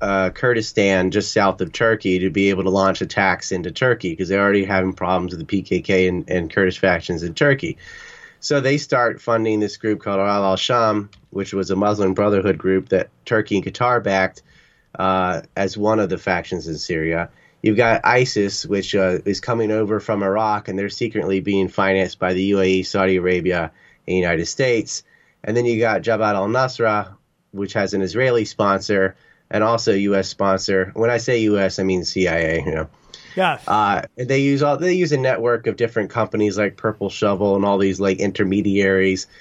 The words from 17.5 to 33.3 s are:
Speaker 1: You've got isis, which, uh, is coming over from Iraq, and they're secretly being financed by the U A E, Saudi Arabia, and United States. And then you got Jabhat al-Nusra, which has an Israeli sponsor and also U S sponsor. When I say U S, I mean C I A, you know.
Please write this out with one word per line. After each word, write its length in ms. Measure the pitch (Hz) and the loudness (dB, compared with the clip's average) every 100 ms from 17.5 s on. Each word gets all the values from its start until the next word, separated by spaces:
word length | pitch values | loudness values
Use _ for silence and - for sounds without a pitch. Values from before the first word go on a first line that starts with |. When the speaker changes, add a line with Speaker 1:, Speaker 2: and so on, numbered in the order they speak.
| _ | _
Speaker 1:
You've 140 | - 107 | 0 2
got 280 | 117 110 | 4 2
isis, 640 | - 123 127 104 101 98 - | 2 2 2 0 -2 -2 -4
which, 280 | 98 95 | -4 -2
uh, 240 | 101 92 90 | 0 2 0
is 160 | - 95 | -2 -4
coming 300 | - 117 110 | -2 -2 0
over 300 | 107 107 107 | 0 0 -2
from 220 | - 104 | -2 -2
Iraq, 460 | 98 101 110 104 104 | 0 0 0 -2 -4
and 100 | 95 | -4
they're 100 | 101 | -4
secretly 520 | - 117 107 85 98 | -4 -4 -2 -2 -2
being 280 | 101 98 92 | 0 0 0
financed 500 | - 95 95 95 - | 0 2 2 0 -2
by 140 | 92 | -2
the 100 | 92 | 0
U 160 | 95 101 | 2 2
A 60 | 95 | 2
E, 160 | 95 | 2
Saudi 340 | 90 101 95 92 | 0 0 2 2
Arabia, 540 | 87 90 85 87 80 - - _ - | 2 0 0 -2 -4 -8 -20 _ -4
and 80 | 92 | -2
United 300 | 90 82 - | 0 0 -4
States. 580 | - 131 117 107 - - _ _ _ | -2 0 0 -2 -8 -14 _ _ _
And 120 | - 117 | -4 0
then 80 | |
you 140 | 120 113 | 0 2
got 240 | 113 104 | 2 0
Jabhat 320 | - 110 107 | 0 0 0
al-Nusra, 800 | 101 101 120 127 - 113 104 101 95 _ _ _ | 0 0 0 0 0 0 0 -4 -12 _ _ _
which 220 | 98 98 | -8 -6
has 220 | - 98 | -2 -2
an 80 | 95 | -2
Israeli 420 | 95 98 131 120 | -2 0 0 2
sponsor 720 | 107 - 101 98 - 101 95 - _ _ - | -2 0 2 2 0 0 0 -2 _ _ -6
and 140 | 107 | 0
also 280 | 107 117 120 | 2 0 2
U 220 | 101 101 | 0 2
S 140 | 101 95 | 0 -2
sponsor. 640 | - 98 95 95 95 92 | -2 0 0 0 0 -2
When 160 | - 113 | 0 0
I 80 | 120 | 0
say 200 | 117 120 | 0 0
U 200 | 110 101 | 2 2
S, 200 | 95 - | 2 0
I 40 | |
mean 220 | 95 92 | 0 0
C 240 | 82 - 90 | -2 0 0
I 80 | 82 | 0
A, 280 | 80 82 | 0 -2
you 100 | 78 | -2
know. 140 | 78 76 _ _ - - | -4 -6 _ _ -20 -12